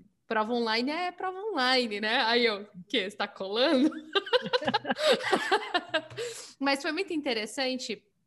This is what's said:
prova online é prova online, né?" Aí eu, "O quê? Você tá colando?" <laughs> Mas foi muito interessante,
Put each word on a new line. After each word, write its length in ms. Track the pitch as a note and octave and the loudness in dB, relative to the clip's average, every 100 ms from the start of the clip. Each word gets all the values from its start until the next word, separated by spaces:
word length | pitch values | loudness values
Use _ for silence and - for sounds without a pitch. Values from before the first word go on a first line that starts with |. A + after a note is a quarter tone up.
| - _ - | -20 _ -4
prova 260 | A3 G#3+ | 0 0
online 380 | A#3+ A#3 A3 B3+ | 0 0 0 0
é 220 | D#4 F4+ | -2 -4
prova 260 | F4+ F#4 F#4 | -4 -6 -6
online, 600 | G#4+ F4+ B3+ B3+ A#3+ G#3 | -4 0 4 4 2 0
né?" 220 | G#3+ A#3+ A3+ | 0 2 4
Aí 180 | A#3+ | 4
eu, 180 | A#3 G#3 | 4 2
"O 220 | G#3 - F3 | -6 -16 -4
quê? 200 | A#3 F#3+ | -2 -2
Você 60 | - | -4
tá 120 | G#3 | -6
colando?" 640 | - F#3+ G#3 C4+ C#4+ D4 | -6 -4 2 4 6 4
<laughs> 2750 | - - G4 - B4+ A#4 B4 - - - - D#5 C5 - - - G#4 - F4+ F4 D#4+ D#4+ - A#4+ - - - | 2 -4 -4 2 0 2 -2 0 0 0 0 2 2 2 0 2 0 0 -4 -2 -4 -4 -8 -10 -10 -14 -4
Mas 240 | C#4 C#4 | 0 0
foi 100 | E4 | 0
muito 200 | D#4 G4 | -4 -4
interessante, 920 | E4 C#4+ A3+ G#3+ - C4 B3+ - G#3+ _ _ | -4 -2 -2 -4 -4 -2 -2 -6 -8 _ _